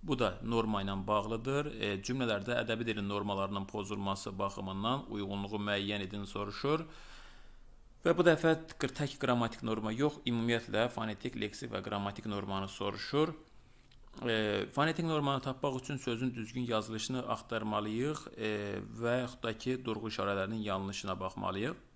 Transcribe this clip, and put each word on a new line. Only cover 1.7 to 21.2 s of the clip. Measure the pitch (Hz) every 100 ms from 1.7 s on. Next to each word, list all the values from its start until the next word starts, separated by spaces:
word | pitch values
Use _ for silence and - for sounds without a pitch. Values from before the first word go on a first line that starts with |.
E, | 110 104 98 101
cümlələrdə | 131 120 117 98 120
ədəbi | 113 113 117
dilin | 104 101
normalarının | 104 101 98 98 101 98
pozulması | 107 98 101 98 98 - 98
baxımından | 98 98 95 95 107 135 -
uyğunluğu | 110 98 101 98 104
müəyyən | 104 101 101 104 95
edin | 104
soruşur. | 101 101 104 104 139 156 165 - - - - - - - - - - - 165
Və | 165
bu |
dəfə | 170 156 165 160 - -
qr-, | 131 -
tək | 143 -
qrammatik | 131 123 117 - 120
norma | 110 107
yox, | 113 147 147 -
ümumiyyətlə | 117 117 117 110 107 120
fonetik, | 120 113 104 123 120
leksik | 104 - 123
və | 101
qrammatik | 98 101 101 101 113
normanı | 101 98 98 95
soruşur. | - 101 104 - 143 156 156 - - - - - - - -
E, | 123 113 107 101 -
fonetik | - 156 160 165
normanı | 156 143 139
tapmaq | 135 127 147 131
üçün | - 139
sözün | - 117 131
düzgün | 117 110 123 120
yazılışını | 110 110 110 - 131 123
axtarmalıyıq, | 113 - 113 107 104 107 110 139 151 - -
e, | 110 107 104 98 104 113
və | 117 123 123
yaxud | -
da | 113 110
ki, | - 127 127
durğu | 110 110
işarələrinin | 104 101 98 98 110
yanlışına | 107 95 98 98 98
baxmalıyıq. | 92